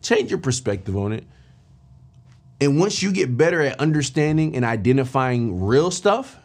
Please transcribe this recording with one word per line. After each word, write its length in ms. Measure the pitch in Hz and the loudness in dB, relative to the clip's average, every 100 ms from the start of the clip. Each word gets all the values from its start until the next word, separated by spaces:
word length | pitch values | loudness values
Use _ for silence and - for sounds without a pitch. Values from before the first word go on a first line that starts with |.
Change 260 | - - 381 | 2 0 0
your 100 | - | -4
perspective 560 | 131 123 - 101 95 98 | -2 -2 -4 -6 -4 -4
on 140 | 101 | -4
it. 120 | 110 - - - - _ - _ - - - - - - - | -6 -10 -20 -20 -20 _ -20 _ -20 -20 -20 -20 -20 -20 -2
And 180 | 143 143 | 0 2
once 240 | 196 196 | 0 0
you 80 | 190 | -2
get 280 | 190 143 120 | -2 -2 2
better 240 | 160 175 | 2 2
at 180 | 143 - | -2 0
understanding 760 | 156 151 135 - 151 156 156 | 0 0 -2 -2 0 2 0
and 80 | 131 | 0
identifying 1000 | 117 110 104 135 127 135 131 123 117 90 | -2 0 2 2 2 0 0 0 -2 -2
real 260 | 95 127 175 | 2 2 2
stuff 480 | 180 202 214 - - | 0 0 0 -4 -18